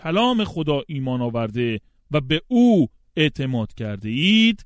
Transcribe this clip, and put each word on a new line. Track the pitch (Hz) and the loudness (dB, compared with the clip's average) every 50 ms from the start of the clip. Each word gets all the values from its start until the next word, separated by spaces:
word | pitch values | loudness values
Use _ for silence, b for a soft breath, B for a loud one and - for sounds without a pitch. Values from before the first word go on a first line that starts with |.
| - | -8
کلام | 160 170 196 233 247 254 226 214 | -4 -2 0 0 0 0 -2 -4
خدا | 170 - 170 156 147 147 139 127 | -4 -6 -6 -4 -2 -4 -4 -4
ایمان | - 156 139 135 131 127 123 123 | -6 -8 -8 -6 -4 -4 -4 -4
آورده | 120 113 117 117 107 104 120 120 120 110 104 - _ _ _ _ - | -4 -4 -4 -6 -4 -4 -4 -4 -2 -4 -6 -8 _ _ _ _ -4
و | 147 151 | -4 -2
به | 139 127 160 - - - | 0 0 -2 -2 -2 0
او | 254 233 240 240 226 185 131 - _ _ _ _ _ | 2 4 6 6 6 4 4 2 _ _ _ _ _
اعتماد | - 156 151 - - 139 131 127 117 110 - - | 0 0 0 0 -2 -4 -4 -4 -4 -6 -6 -8
کرده | - 117 107 104 98 104 107 | -10 -10 -8 -8 -8 -8 -6
اید، | 113 131 160 190 220 220 220 226 226 - - | -4 0 2 4 4 6 4 4 2 0 -6